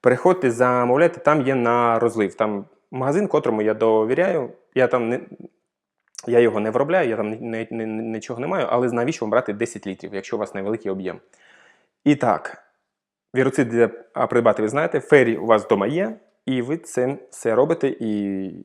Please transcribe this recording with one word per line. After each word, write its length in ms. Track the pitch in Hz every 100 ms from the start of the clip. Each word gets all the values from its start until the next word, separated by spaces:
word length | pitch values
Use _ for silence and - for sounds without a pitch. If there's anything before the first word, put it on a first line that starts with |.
Переходьте, 500 | 123 123 180 180 131
замовляйте, 680 | 117 123 123 120 131 170 -
там 220 | - 151
є 140 | 131 135
на 440 | 120 120 120 113
розлив. 360 | 117 113 98 -
Там 300 | 107 101 98 _ _
магазин, 360 | 127 131 160 208
котрому 340 | 151 147 110
я 120 | 107
довіряю, 760 | 110 113 110 110 135 185 170 123 - _ 131
я 120 | 123
там 220 | 127 117
не, 100 | 123 - - - _ _ _ _ _ _ - -
я 120 | 120
його 200 | 120 107
не 100 | 107
виробляю, 400 | 117 143 185 139
я 60 | 110
там 120 | 107
ни-, 80 | 110
ни-, 260 | 117 113 113
ни-, 140 | 117 110
нічого 540 | 110 113 110 - 117
не 80 | 151
маю, 200 | 190 131
але 220 | 123 127
навіщо 340 | 120 120 - 110
вам 40 |
брати 240 | 110 127
десять 340 | 104 113 101 101
літрів, 260 | 95 -
якщо 220 | 98 - 113
у 40 |
вас 140 | 104 101
невеликий 360 | 98 113 104
об'єм? 280 | 95 92 82 _ _ _ _ _ _ _ _
І 120 | 143 143
так, 480 | 120 80 - - _ _ _ _ _ _ _ 127
віроцид, 340 | 131 139 123
де, 200 | 117 113 - -
а, 140 | - 127
придбати, 340 | 120 117 104
ви 80 | 107
знаєте, 300 | 139 170 151
Фейрі 380 | - 147 120 110
у 80 | 110
вас 200 | 110 -
вдома 220 | 104 101
є, 320 | 156 214 220 _ _ -
і 160 | 131
ви 160 | 120 160
це 400 | - - 127 139 -
все 260 | - 113 110
робите, 320 | 147 165 139
і, 580 | - 113 104 101 95 95 -